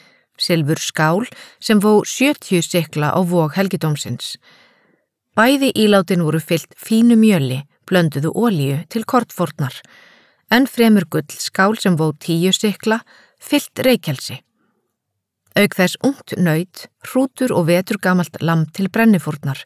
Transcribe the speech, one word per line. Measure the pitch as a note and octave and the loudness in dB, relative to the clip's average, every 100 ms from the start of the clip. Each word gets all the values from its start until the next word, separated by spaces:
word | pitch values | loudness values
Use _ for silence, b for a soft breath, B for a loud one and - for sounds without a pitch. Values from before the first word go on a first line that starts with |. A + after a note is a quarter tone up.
| b b b b | b b b b
silfurskál | - E3+ C#3+ D#3+ - - D#3 F3+ B3 - B B | -2 0 0 -2 -4 -2 0 0 -4 -10 B B
sem | - G#3+ | 0 2
vó | G#3+ G#3 | 4 4
sjötíu | - - C4+ D4 - F3+ - | 2 0 0 -2 -2 -2 0
sikla | - D#3 D3+ D3 | -2 -2 -4 -2
á | - | 0
vog | F3 F3 D#3 | 0 0 0
helgidómsins. | F3+ G3 E3 D#3 D3 - B2 - - b b b b b b b _ _ - | -2 -4 -2 -2 -4 -6 -10 -10 -16 b b b b b b b _ _ 0
Bæði | A#3+ C#4 C4+ | 2 4 0
ílátin | - G#3+ G3+ - F3 D#3 | 2 4 4 2 0 0
voru | D#3+ | -2
fyllt | - E3+ - | -2 -4 -6
fínu | - - A3 A#3+ | -14 -2 2 4
mjöli, | A3+ A3 F3+ C3 C3 C#3+ _ - | 6 4 4 0 -6 -10 _ -2
blönduðu | F3+ D#3+ C#3+ D#3 | 0 0 0 -4
olíu | - A#3 E3+ C3+ C#3+ - | -2 0 0 -2 -4 -6
til | A3+ | -8
kornfórnar. | A3 B3+ A#3 - E3 - C3 - - b b b b b b | -2 -2 -2 -4 -6 -4 -8 -8 -20 b b b b b b
Enn | A#3 | 0
fremur | C4+ - A3+ G#3 | 0 2 4 4
gullskál | D#3+ D3+ D3 - - - G3 A3 | 2 -4 -6 -10 -8 0 0 0
sem | G3+ D#3+ | 0 0
vó | D#3+ D3+ | 0 -4
tíu | - E3 F#3 F3+ | -4 -2 0 0
sikla, | G#3+ F#3+ A3 A3+ - b b b | -2 -2 -2 -4 -4 b b b
fyllt | - D4 - - | -4 -4 -2 -2
reykelsi. | C4 G#3+ D#3 C3 - B2+ _ _ _ _ _ _ _ _ _ _ _ | 2 2 0 -8 -8 -14 _ _ _ _ _ _ _ _ _ _ _
Auk | - G3+ - | 0 0 2
þess | F3+ - | -2 0
ungt | C4+ C#4 - - | -4 -4 -6 -2
naut, | F3 D#3 F#3 - - _ | 0 0 -4 -12 -20 _
hrútur | - C4 C4+ - B3+ | -6 -2 -2 -2 -2
og | D#3+ E3 | 0 2
veturgamalt | F3 - G#3+ F#3 F3+ E3+ - | 0 0 -4 0 0 -2 -4
lamb | D#3 E3 D#3 | -2 -2 -2
til | - F#3+ | -4 -4
brennifórnar. | A3+ A3+ F#3+ - D#3 C#3 C3+ | 2 4 4 0 -8 -8 -8